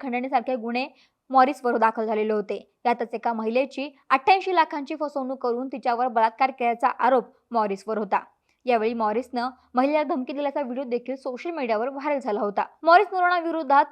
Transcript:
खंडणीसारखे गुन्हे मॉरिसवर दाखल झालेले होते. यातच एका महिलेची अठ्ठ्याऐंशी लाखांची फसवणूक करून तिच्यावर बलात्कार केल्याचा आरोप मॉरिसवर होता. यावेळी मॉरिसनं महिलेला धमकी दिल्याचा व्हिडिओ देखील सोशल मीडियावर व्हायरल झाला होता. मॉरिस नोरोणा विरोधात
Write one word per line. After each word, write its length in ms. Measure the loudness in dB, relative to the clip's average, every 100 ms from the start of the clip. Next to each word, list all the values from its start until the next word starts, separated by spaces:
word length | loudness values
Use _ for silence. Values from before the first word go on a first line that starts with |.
खंडणीसारखे 560 | -4 -4 0 -2 0 -4
गुन्हे 320 | -4 -4 -6 _ _ _ 0
मॉरिसवर 460 | 4 4 2 -2 2
दाखल 300 | 2 0 -4
झालेले 260 | -2 0
होते. 400 | -2 -4 -8 -10 _
यातच 240 | -2 -2 -4
एका 200 | -4 -4
महिलेची 640 | -2 -2 0 -2 -6 -10 _ 0
अठ्ठ्याऐंशी 440 | 2 4 2 4
लाखांची 400 | 2 0 -2 -8 -6
फसवणूक 420 | -6 -4 -6 -4
करून 260 | -2 -2 -6
तिच्यावर 400 | -4 -2 0 0
बलात्कार 420 | 2 0 2 -2
केल्याचा 380 | 0 -2 2 0
आरोप 360 | 2 4 2 0 _ -6
मॉरिसवर 480 | -2 -2 -4 -4 -6
होता. 220 | -2 -4 -4 _ _ _
यावेळी 300 | 0 2 2
मॉरिसनं 560 | 0 -2 -2 -4 -6 -6 -8 _
महिलेला 280 | 0 2 2
धमकी 300 | 0 -2 -4
दिल्याचा 300 | -4 -4 -2
व्हिडिओ 220 | -6 -6
देखील 320 | -4 -6 -6 -8
सोशल 340 | -8 -8 -8
मीडियावर 380 | -6 -2 0 -2
व्हायरल 320 | -4 -2 -2
झाला 200 | -2 -2
होता. 240 | -2 -2 -4 _
मॉरिस 240 | 6 6 6
नोरोणा 260 | 0 2 2
विरोधात 460 | -2 -4 4 4 4